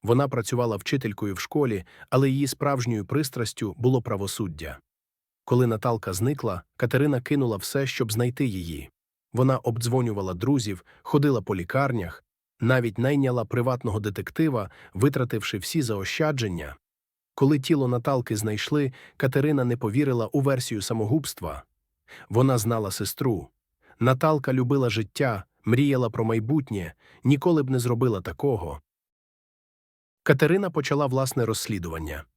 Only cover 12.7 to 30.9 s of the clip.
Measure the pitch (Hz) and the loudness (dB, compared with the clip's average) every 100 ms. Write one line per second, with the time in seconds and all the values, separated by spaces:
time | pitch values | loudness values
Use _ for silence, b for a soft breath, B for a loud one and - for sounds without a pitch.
12.7 | 131 117 104 127 143 135 123 110 123 120 | 2 2 0 0 2 2 0 -2 -2 0
13.7 | 127 120 107 104 98 - - 160 123 98 | -2 -4 -4 -4 -6 -8 0 0 0 -6
14.7 | B B 95 131 135 123 113 - 104 - | B B 0 2 2 -2 -4 -4 -6 -4
15.7 | 170 123 104 95 - 156 143 110 87 71 | -2 -2 -2 -4 -2 0 0 -2 -4 -8
16.7 | 71 _ _ _ _ _ - 135 151 135 | -14 _ _ _ _ _ 2 4 4 2
17.7 | 156 127 123 120 135 120 107 110 107 - | 0 2 0 0 -2 -2 -4 -2 -4 -2
18.7 | 147 135 B B B 135 139 147 143 123 | 0 -2 B B B 0 2 2 2 2
19.7 | 120 110 113 143 120 110 147 139 131 - | 0 0 0 0 0 0 0 2 0 -2
20.7 | 110 - 113 107 151 139 - 80 71 - | -6 -4 -2 0 0 -2 -8 -8 -10 -14
21.7 | _ _ _ _ B B 107 131 123 107 | _ _ _ _ B B 2 4 4 0
22.7 | 117 101 - 101 - 135 101 67 _ _ | -2 -2 -4 -6 -2 0 -2 -6 _ _
23.7 | _ b b 120 131 160 156 135 131 127 | _ b b 2 4 2 2 0 0 2
24.7 | 139 123 107 107 - 139 104 - _ - | 2 2 0 -4 -2 -2 -2 -8 _ 0
25.7 | 120 143 131 117 113 113 113 110 156 135 | 2 4 2 0 0 0 0 2 0 0
26.7 | 101 85 - b b 127 139 180 160 131 | -6 -6 -12 b b 2 4 4 4 2
27.7 | 131 120 117 127 98 90 - 143 117 82 | 0 0 2 0 0 -6 -4 -2 0 -4
28.7 | 71 _ _ _ _ _ _ _ _ _ | -10 _ _ _ _ _ _ _ _ _
29.7 | _ _ _ _ _ - 139 151 185 196 | _ _ _ _ _ 2 4 6 2 0
30.7 | 156 135 | -2 -2